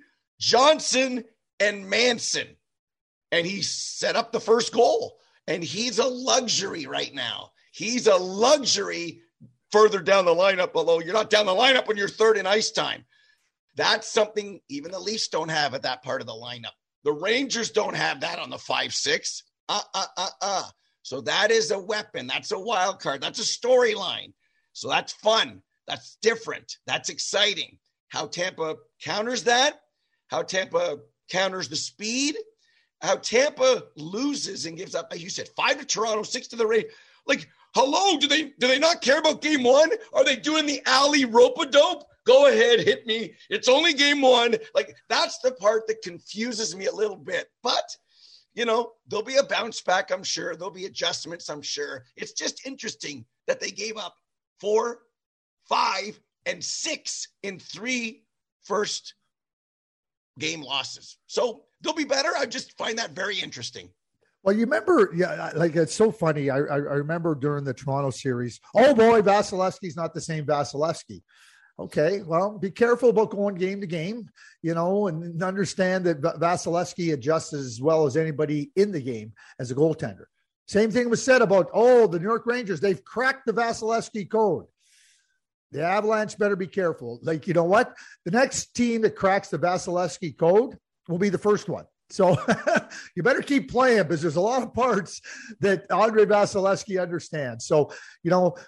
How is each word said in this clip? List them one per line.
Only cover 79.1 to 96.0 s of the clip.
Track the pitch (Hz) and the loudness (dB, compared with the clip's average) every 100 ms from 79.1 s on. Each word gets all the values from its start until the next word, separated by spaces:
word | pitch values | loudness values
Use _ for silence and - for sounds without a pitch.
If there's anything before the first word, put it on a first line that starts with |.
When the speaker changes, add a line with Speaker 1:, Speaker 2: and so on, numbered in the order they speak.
| 113 107 - - - | -8 -10 -18 -20 -12
Speaker 2:
as | 127 | -6
a | 127 | 0
goaltender. | 160 151 127 95 - _ _ _ - | 2 0 -8 -10 -20 _ _ _ -2
Same | 202 226 | 2 2
thing | 214 240 | 2 2
was | 226 | 2
said | - 254 | 4 4
about, | 214 190 175 | 6 4 2
"Oh, | 190 240 247 214 | 4 6 8 6
the | 170 | 2
New | 185 | -2
York | 226 233 | -2 -2
Rangers, | 247 208 160 | -4 -4 -2
they've | 196 185 | 0 -2
cracked | - 208 262 269 - | -4 -4 -2 -2 -2
the | |
Vasilevsky | 208 233 226 220 226 - 220 185 | -2 -2 -2 -2 -2 -4 -8 -2
code." | 214 214 139 - _ _ _ _ _ _ _ _ _ _ | 0 2 0 -6 _ _ _ _ _ _ _ _ _ _
The | 131 | -6
Avalanche | 165 202 214 220 214 - | -2 0 0 0 -2 -2
better | 202 202 | -2 -2
be | 185 | -4
careful. | - 175 156 120 123 | -2 -2 -2 -10 -8
Like, | - 160 - | -4 -4 0
you | |
know | 165 | 2
what? | 170 208 247 - - - 175 | 4 4 2 -4 -20 -12 -2
The | |
next | 214 269 - - | 2 2 0 -6
team | - 240 233 | 0 0 2
that | 214 - | 0 2
cracks | 190 196 196 | 2 2 -2
the | 160 | -2
Vasilevsky | 170 180 185 175 180 - 175 120 | 0 -2 -2 -4 -4 -6 -10 0
code | 165 196 254 - _ _ - | 4 4 4 -2 _ _ -6
will | 170 | -2
be | 202 | 0
the | 190 | 0
first | 208 208 - | 2 0 0
one. | 113 78 _ _ | -8 -10 _ _
So | - 185 175 - 214 - 349 | 2 4 4 2 0 2 0
<laughs> | - - - - | -2 -14 -12 -2
you | |
better | 170 - | 2 2
keep | - 277 - | 2 0 0
playing | 208 254 226 | 2 4 4
because | 160 165 | 2 0
there's | 165 151 | -2 0
a | |
lot | 202 262 | 0 0
of | 180 | -2
parts | 208 254 208 180 - - - - 220 | 0 0 0 -2 -10 -18 -18 -18 -2
that | 190 185 - | 0 0 0
Andre | 180 | 2